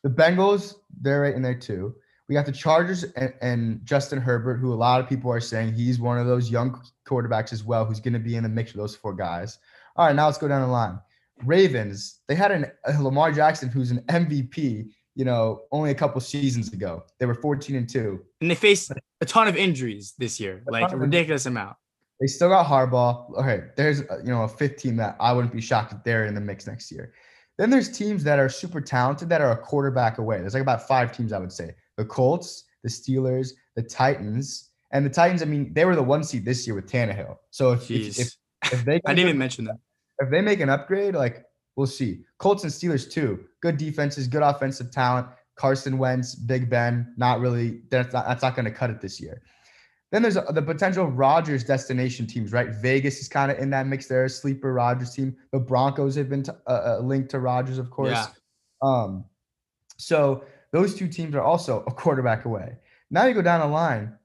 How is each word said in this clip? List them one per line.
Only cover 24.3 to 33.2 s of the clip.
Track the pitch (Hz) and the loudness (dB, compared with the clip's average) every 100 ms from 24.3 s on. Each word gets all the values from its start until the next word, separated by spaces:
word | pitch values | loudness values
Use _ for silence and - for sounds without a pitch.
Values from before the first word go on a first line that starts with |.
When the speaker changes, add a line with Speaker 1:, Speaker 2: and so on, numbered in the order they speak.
Speaker 1:
know, | 120 | -2
a | 110 | -2
fifth | - 143 139 | -2 -4 -2
team | 127 113 | -4 -2
that | 107 - | -4 0
I | 117 | 2
wouldn't | 123 120 | 2 0
be | 120 | -4
shocked | 110 117 107 | 0 0 0
if | 107 | -6
they're | 117 113 107 | -2 0 0
in | |
the | 104 | -4
mix | 101 98 - | -8 -10 -12
next | 113 - | -14 -14
year. | - - _ _ _ _ - | -16 -16 _ _ _ _ 0
Then | 220 | 4
there's | 262 - | 4 4
teams | - 208 202 | -4 -2 0
that | 147 143 | 2 4
are | 131 | 4
super | - 175 165 | 0 -8 -8
talented | 139 127 127 143 170 | -2 0 2 0 0
that | 165 | 2
are | 139 | 2
a | 113 | 0
quarterback | - 143 139 127 117 110 | 0 0 0 2 0 0
away. | 110 101 | -4 -4
There's, | 92 | -2
like, | 127 | -2
about | 135 117 - | 0 0 2
five | 131 120 - | 2 2 -2
teams, | 113 | -4
I | 101 | -4
would | 90 | -6
say. | - 82 - _ - | -10 -14 -14 _ -8
The | |
Colts, | 107 - 127 175 175 - _ _ | -6 2 2 2 -4 -18 _ _
the | 120 | -10
Steelers, | - - 131 | -8 -2 0